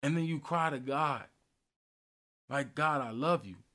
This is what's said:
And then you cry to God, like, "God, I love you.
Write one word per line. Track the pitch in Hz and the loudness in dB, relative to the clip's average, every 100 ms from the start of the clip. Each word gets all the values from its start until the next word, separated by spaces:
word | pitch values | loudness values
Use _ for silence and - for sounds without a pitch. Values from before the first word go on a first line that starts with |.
And | 143 170 | 2 0
then | 165 | 0
you | 160 | -2
cry | - 170 160 | -2 0 2
to | 139 | 0
God, | 127 139 151 127 - _ _ _ _ _ _ _ _ _ _ _ _ | -2 0 2 0 -6 _ _ _ _ _ _ _ _ _ _ _ _
like, | 139 135 - | -2 -2 0
"God, | 156 147 | 2 2
I | 123 | -2
love | 113 151 175 98 | -2 2 2 0
you. | 90 - | -16 -18